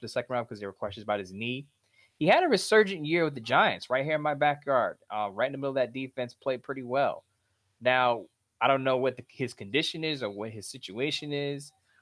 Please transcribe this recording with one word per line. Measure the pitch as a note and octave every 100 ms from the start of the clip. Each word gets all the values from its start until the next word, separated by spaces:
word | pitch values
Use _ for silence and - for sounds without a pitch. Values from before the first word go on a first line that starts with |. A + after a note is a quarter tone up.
in | A2+
the |
second | - A#2+
round | B2+ A2+
'cause | G#2+
there | G2+
were |
questions | F#2+ G#2 G2
about | G#2+ G#2
his | F#2
knee. | F#2+ A#2 B2+ C#3+ _ _ _ _ _
He | D#3
had | C4+
a | F4+
resurgent | G3+ - A3 G#3 F#3+
year | D3+ E3+
with | D#3
the | C#3
Giants | A2+ C3+ G3+ F#2 -
right | B2+ C#3+
here |
in | D#3
my | D3+ C#3+
backyard, | D3 C#3+ C#3+ C3 G2+ D#2+ -
uh, | G#2+ G#2
right | G2 C3
in |
the | C#3
middle | C#3
of | C3+
that | B2
defense, | B2+ C3 - B2 -
played | C#3 B2+
pretty | - C3+
well. | B2 B2+ C3 C#2 - _ _ _ _ _
Now, | A#2+ B2+ B2 A#2 F2+ _ _ _
I | A#2+
don't | C3+
know | C3 C3
what | C3 B2
the, | B2
his | - B2 -
condition | G2+ C3 D#3+ E3
is | D#3+ D3
or | A2
what | G2+ A2
his | A2 -
situation | C3 - G2 D3 C#3+ D3
is, | C#3+ C#3+ C#3+ C#3+ _ _ _